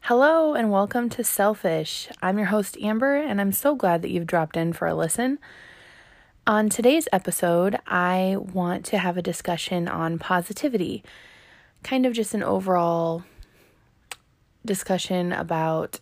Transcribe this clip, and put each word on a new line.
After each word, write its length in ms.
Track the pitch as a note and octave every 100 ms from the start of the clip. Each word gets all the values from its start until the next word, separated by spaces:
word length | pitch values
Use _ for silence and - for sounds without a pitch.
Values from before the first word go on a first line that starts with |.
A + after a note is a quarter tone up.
| -
Hello 460 | A#3+ C#4 E4 D#4
and 180 | C#4+ A3+
welcome 380 | G3 G#3 B3 A#3+
to 140 | -
Selfish. 840 | A#3 - G3+ G#3+ F#3+ D#3+ D#3+ - - -
I'm 160 | F#3 G3+
your 80 | F#3+
host, 320 | G#3+ G3 -
Amber, 360 | G#3 A3 C4+ C#4+
and 260 | D4+ G3+
I'm 100 | G3+
so 220 | G3 C#4+
glad 300 | C#4+ F#3+ E3+
that 80 | E3
you've 160 | F3 E3+
dropped 280 | F3 D#3 E3
in 160 | E3
for 160 | E3 E3+
a 60 |
listen. 460 | D#3+ E3 - B3+ C#4+ - - - - - - - - _ _ -
On 240 | G#3+ G#3+
today's 380 | - A#3 D#4 D4+
episode, 680 | F#3+ F#3 - F3 E3+ F#3 G#3 -
I 500 | F3+ F3+ F#3 F#3 G3
want 480 | G3 F#3 F3 F3 F3
to 140 | G3+
have 180 | F3+ F3
a 60 |
discussion 640 | F3 F3 - E3 - F3+ E3+
on 320 | - E3 E3
positivity, 840 | - F#3 F3 G3+ D4 A#3 F3 - - - - - - - _ _
kind 220 | - C4 B3+
of 80 |
just 220 | A#3 G#3+ G#3+
an 80 |
overall 800 | - F#3+ F#3+ F3+ E3+ E3+ E3 E3 F3 - - _ _ _ _ _ _ - _ _ _ _
discussion 680 | - F#3+ - F#3 - F#3 F3
about 680 | E3+ E3 D#3+ D#3+ D#3+ - -